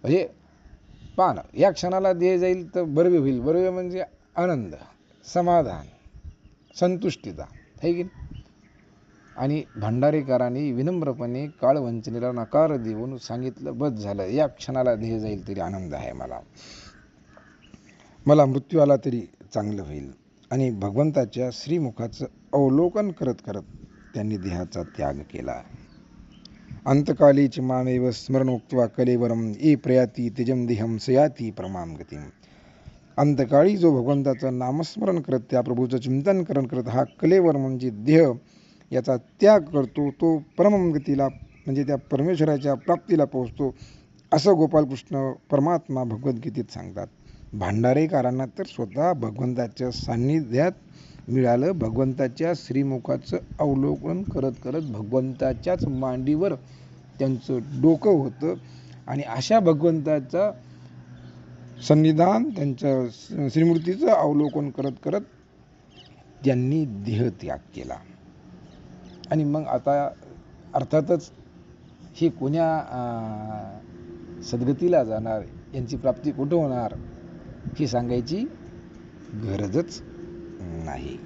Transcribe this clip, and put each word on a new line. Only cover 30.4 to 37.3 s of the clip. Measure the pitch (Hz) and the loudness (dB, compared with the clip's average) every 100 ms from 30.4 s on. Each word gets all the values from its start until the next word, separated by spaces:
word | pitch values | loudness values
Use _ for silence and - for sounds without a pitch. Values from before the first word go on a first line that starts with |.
| 120 127 120 | -2 0 0
देहम | 113 113 110 | 0 -2 -4
सयाती | - 127 151 - 117 | 2 4 4 2 -8
परमाम | 98 92 95 85 | -6 -8 -8 -8
गतिम." | 107 - - 143 _ _ - - - - - _ - | -12 -14 -14 -14 _ _ -20 -20 -20 -20 -20 _ 2
अंतकाळी | 147 139 123 139 180 208 | 2 2 4 6 6 6
जो | 170 135 | 4 4
भगवंताचं | 120 143 139 131 135 123 | 2 0 0 -2 -2 -4
नामस्मरण | 127 143 160 214 208 175 | -4 -4 -4 -4 -2 -2
करत, | 139 131 110 | 0 -4 0
त्या | 127 | -2
प्रभूचं | 120 123 127 127 | 0 0 0 -2
चिंतन | 127 135 160 196 | -2 0 2 0
करण | 160 143 127 | 0 -2 -2
करत | 127 117 | -4 -2
हा | 123 | 0
कलेवर | 131 - 165 | -2 0 4